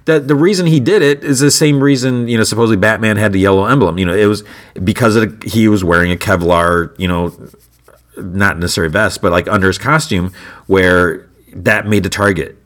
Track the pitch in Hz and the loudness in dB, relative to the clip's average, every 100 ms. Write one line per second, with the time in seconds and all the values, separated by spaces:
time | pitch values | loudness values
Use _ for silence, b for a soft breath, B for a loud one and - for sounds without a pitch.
0 | - 156 135 143 170 190 175 156 120 202 | -2 -2 0 0 2 0 2 2 2 2
1 | 143 143 151 131 143 - 156 143 139 135 | 2 0 -2 0 0 2 2 2 2 2
2 | 127 123 120 117 107 107 117 107 107 107 | 0 -2 -2 0 0 0 0 2 0 0
3 | 110 104 107 98 95 95 104 135 95 85 | 0 0 0 2 2 2 2 2 0 0
4 | 90 95 104 104 - B B - 92 104 | -2 2 2 0 -6 B B -6 -4 0
5 | 117 110 107 - - 107 110 104 90 85 | 2 2 0 -6 -6 0 2 2 2 2
6 | 87 87 - 92 85 85 85 87 80 - | 0 -2 -2 -2 2 2 2 0 -4 -6
7 | 92 87 87 - - - _ _ _ _ | -4 -2 -4 -8 -20 -20 _ _ _ _
8 | _ - 98 92 101 80 85 - 82 87 | _ -18 -10 -2 -2 -2 -4 -2 -2 0
9 | 104 - 95 87 90 101 95 92 117 156 | -2 -2 0 0 0 0 0 -2 0 -2
10 | - 95 90 B B B - 95 90 90 | 0 -4 -4 B B B -2 2 4 4
11 | 87 80 - _ _ 95 90 107 104 104 | 2 -2 -12 _ _ -6 -2 -2 0 -2
12 | 95 - 101 87 71 - | -2 -2 0 0 -6 -12